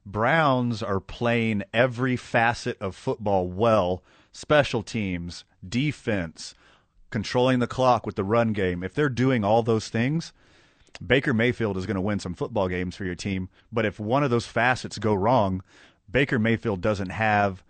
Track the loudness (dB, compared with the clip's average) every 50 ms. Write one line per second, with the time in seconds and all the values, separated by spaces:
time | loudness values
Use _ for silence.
0 | -14 -8 -4 0 0 2 2 4 4 4 2 2 0 -2 -2 -4 -2 -2 -2 -2
1 | -4 -6 -6 -2 0 0 2 2 2 0 0 -2 -4 -2 2 2 2 2 2 -2
2 | -2 -2 -2 -2 -4 -2 0 2 2 2 0 -2 -4 -8 -6 -6 -6 -8 -8 -6
3 | -4 -4 -4 -2 -2 0 0 0 0 -2 -2 0 2 4 4 4 4 2 0 -4
4 | -6 _ _ _ _ _ -20 -8 -2 2 4 4 4 2 0 -4 -4 -4 -6 -4
5 | -4 -4 -4 -4 -6 -8 -12 -14 -18 _ _ _ -10 -6 -2 -2 -2 -2 -4 -4
6 | -4 -2 -2 -2 -2 -4 -8 -12 -16 -18 -18 _ _ _ _ _ _ _ _ _
7 | -14 -8 -6 -6 -4 -2 0 2 2 4 2 2 0 -2 0 2 4 4 4 2
8 | 0 -4 -4 -2 0 2 2 2 2 2 2 0 0 0 0 -2 -6 -6 -2 0
9 | 0 0 2 2 2 2 2 2 2 4 4 4 4 2 2 0 0 -2 -2 -2
10 | 0 0 0 -2 -4 -8 -14 _ _ _ _ _ _ _ _ _ _ _ -18 -8
11 | -2 2 2 2 2 2 2 2 2 2 2 0 0 -2 -2 -2 -2 -4 -2 -2
12 | -2 -2 -2 -2 -4 -6 -6 -6 -6 -4 -2 -2 0 0 -2 -2 -4 -4 -6 -8
13 | -8 -8 -6 -6 -6 -4 -4 -4 -6 -8 _ _ _ -8 -4 -2 -2 -2 -2 -4
14 | -4 -2 0 0 2 2 2 0 0 -2 -2 0 2 2 0 0 -4 -10 -8 -2
15 | 0 0 2 2 2 4 4 4 2 2 0 -4 -6 _ _ -20 -20 -20 _ _
16 | _ -2 0 0 0 2 2 0 2 2 0 0 0 -2 -4 -2 0 -2 0 -2
17 | -4 -6 -4 -2 0 2 4 4 2 2 -2 -4 -14